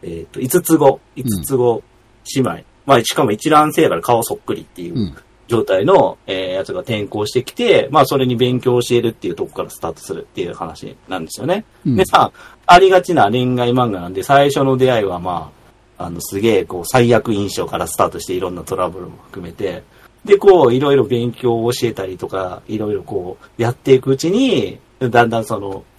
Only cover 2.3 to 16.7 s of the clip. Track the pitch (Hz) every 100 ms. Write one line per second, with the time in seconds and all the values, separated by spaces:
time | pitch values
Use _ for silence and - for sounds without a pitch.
2.3 | 135 120 82 - _ - 131 107 - 139
3.3 | 104 156 151 151 151 156 87 - 117 -
4.3 | - - - - - 170 165 98 - _
5.3 | _ _ 113 - - 147 196 92 - -
6.3 | 135 92 92 - 90 - 107 104 110 104
7.3 | 127 117 - 240 151 - 147 135 139 131
8.3 | 120 123 123 123 123 120 120 113 113 -
9.3 | 87 - - 90 - 85 82 - 85 -
10.3 | - 87 82 85 80 - - _ 92 80
11.3 | - 123 196 - _ - 123 185 190 117
12.3 | - - - - 175 190 185 180 165 104
13.3 | 120 127 123 120 123 120 95 87 92 92
14.3 | 139 143 143 135 131 131 120 101 90 90
15.3 | 87 76 _ _ _ _ _ 87 87 -
16.3 | 98 110 104 85